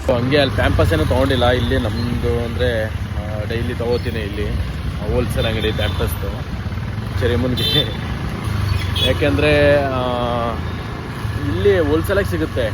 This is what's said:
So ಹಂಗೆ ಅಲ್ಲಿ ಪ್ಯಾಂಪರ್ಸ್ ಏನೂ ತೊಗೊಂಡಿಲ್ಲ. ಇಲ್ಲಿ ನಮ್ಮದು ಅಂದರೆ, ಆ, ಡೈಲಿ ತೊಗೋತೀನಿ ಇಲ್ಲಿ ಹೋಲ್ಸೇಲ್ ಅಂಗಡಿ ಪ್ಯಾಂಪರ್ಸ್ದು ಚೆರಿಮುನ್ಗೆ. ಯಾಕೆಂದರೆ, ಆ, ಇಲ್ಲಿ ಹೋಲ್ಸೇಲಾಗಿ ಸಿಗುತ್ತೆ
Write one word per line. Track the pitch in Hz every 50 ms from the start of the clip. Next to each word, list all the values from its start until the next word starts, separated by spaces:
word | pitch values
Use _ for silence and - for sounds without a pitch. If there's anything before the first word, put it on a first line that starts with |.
| -
So | - 131 120
ಹಂಗೆ | 117 131 139 147 139
ಅಲ್ಲಿ | 135 - -
ಪ್ಯಾಂಪರ್ಸ್ | 123 135 135 - 160 147 165
ಏನೂ | 156 160 135 127
ತೊಗೊಂಡಿಲ್ಲ. | 123 135 135 139 127 127 120 127 127
ಇಲ್ಲಿ | 120 120 131 131 123
ನಮ್ಮದು | 107 104 120 120 120 120 120 120 120 120 117 117
ಅಂದರೆ, | 117 117 - 123 123 117 113 110 110 110 - - - - -
ಆ, | 104 98 98 107 107 104
ಡೈಲಿ | 113 113 117 120 123 117
ತೊಗೋತೀನಿ | 120 117 120 120 - 127 113 113 107 101
ಇಲ್ಲಿ | 101 107 101 101 - - - - - - - - - - - -
ಹೋಲ್ಸೇಲ್ | 120 123 123 104 - - 123 117
ಅಂಗಡಿ | 110 113 110 107 107 -
ಪ್ಯಾಂಪರ್ಸ್ದು | 107 104 - - 120 107 - - - 98 95 - - - - - - - - - - - - - - - - -
ಚೆರಿಮುನ್ಗೆ. | 131 117 120 120 123 131 127 - - - - 120 - - - - - - - - - - - - - - - - - - - - - - - - - 135
ಯಾಕೆಂದರೆ, | 131 - 147 143 139 147 147 151 147 147 147 143 143 147 139 139 131 127
ಆ, | 127 123 123 123 120 120 120 120 117 117 113 113 117 - - 117 - - - - - - - - - - - - - -
ಇಲ್ಲಿ | 151 175 196 202 196 185 160 143
ಹೋಲ್ಸೇಲಾಗಿ | 147 160 160 - 202 196 202 - 175
ಸಿಗುತ್ತೆ | 165 156 147 - 139 123 107